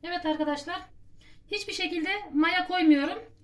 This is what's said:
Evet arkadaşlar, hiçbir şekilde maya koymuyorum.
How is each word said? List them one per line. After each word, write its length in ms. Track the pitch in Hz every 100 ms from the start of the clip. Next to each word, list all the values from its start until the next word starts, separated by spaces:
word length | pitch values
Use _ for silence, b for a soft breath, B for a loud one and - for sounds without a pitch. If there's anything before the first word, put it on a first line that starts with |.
Evet 220 | 330 359 320
arkadaşlar, 560 | 311 302 294 330 359 370 - - - b b -
hiçbir 220 | 415 415
şekilde 360 | - 370 349 320 403 403
maya 340 | 277 320 370 359
koymuyorum. 560 | 359 320 285 294 427 - -